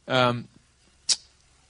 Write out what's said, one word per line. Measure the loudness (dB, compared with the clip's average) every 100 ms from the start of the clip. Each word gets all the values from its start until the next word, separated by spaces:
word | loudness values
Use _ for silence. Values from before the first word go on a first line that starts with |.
ehm, | -4 0 2 -2 -10 _ _ _ _ _ -6 -6 -8 _ _ _ _